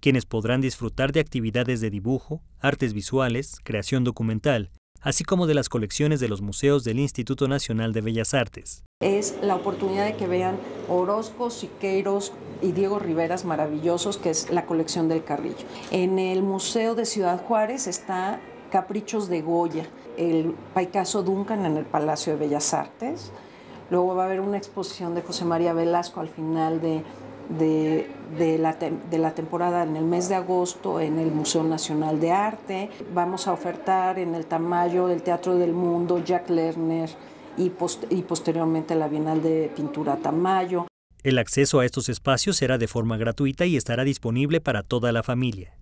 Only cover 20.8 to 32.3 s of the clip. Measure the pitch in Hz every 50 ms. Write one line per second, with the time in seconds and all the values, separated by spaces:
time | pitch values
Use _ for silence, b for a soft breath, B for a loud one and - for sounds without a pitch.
20.8 | 180 175 - 202 185 180 - 208 190 185 196 190 202 202 226 208 190 175 156 156
21.8 | 151 - - 156 147 156 151 151 - 165 151 143 151 147 143 147 143 - - 151
22.8 | 143 - - - 220 254 320 359 - - B B B B B B B B B B
23.8 | B - 180 180 180 180 185 180 185 185 190 190 190 202 202 196 196 - - 196
24.8 | 185 185 - - 180 170 170 175 170 175 175 - 180 170 165 165 170 170 165 165
25.8 | 165 170 - - 233 - - 185 165 160 - - 156 156 160 160 160 160 165 165
26.8 | 160 165 160 156 156 B B B B B - - - - 165 156 160 156 156 156
27.8 | 156 156 160 156 - - - - - - 160 151 170 160 160 160 160 160 160 -
28.8 | 170 151 165 - - 170 165 160 160 160 156 - 160 160 175 170 175 175 175 175
29.8 | 170 156 156 156 160 165 175 175 180 180 196 185 175 160 185 180 180 180 - -
30.8 | - 196 175 165 160 151 151 160 160 160 151 151 147 - - 165 160 160 160 156
31.8 | - - 156 151 156 156 156 151 165 165